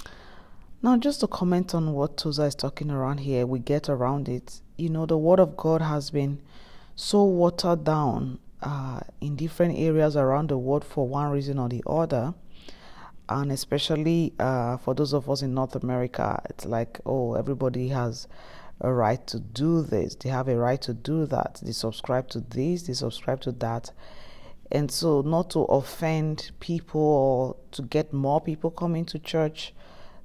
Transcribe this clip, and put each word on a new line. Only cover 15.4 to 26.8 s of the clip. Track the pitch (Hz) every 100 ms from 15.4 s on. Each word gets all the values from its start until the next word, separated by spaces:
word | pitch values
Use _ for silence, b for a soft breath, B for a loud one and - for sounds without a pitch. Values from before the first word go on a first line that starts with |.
in | 139 131
North | 131 127
America, | 127 127 123 - 104 - -
it's | - -
like, | 113 117 - -
oh, | 135 120
everybody | 117 127 131 131 123 127
has | 135 120 120 - B B B B -
a | 127
right | 127 110 123 -
to | 113
do | 104 113 156 165
this. | 156 107 - -
They | 127
have | 131 131
a | 120
right | 120 135
to | -
do | 113 131 160 147
that. | 135 - -
They | -
subscribe | 117 113 - - 127 127
to | 123
this, | 113 117 147 175
they | 170
subscribe | 123 120 - - 131
to | 135
that. | 120 117 117 - - B B B B B B -
And | 147 143
so, | - 165 143
not | 143 165 180
to | 160
offend | - 139 - - 160 160 156 151 - -
people | - 170